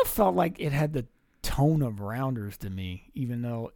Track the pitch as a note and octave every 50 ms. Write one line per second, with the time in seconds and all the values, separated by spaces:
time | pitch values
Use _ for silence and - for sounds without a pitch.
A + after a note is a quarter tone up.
0 | B4+ - - - G#3 F#3+ F3+ F3+ F3 E3+ - - - D3 C#3 C#3+ D#3 D3+ D3+ C3+
1 | A#2+ - _ _ _ _ _ _ - - - - C#3 D3+ D#3+ D#3 C#3 A#2+ G#2+ G2+
2 | G2+ G2 A2 B2 C3+ C3 C3 A#2 G#2 G2+ G2 - - G2 F#2+ F#2+ F#2+ F#2 F2+ F#2
3 | - - _ - C3+ A#2+ A#2+ A#2+ A#2+ A#2+ A#2+ A#2 A#2 - -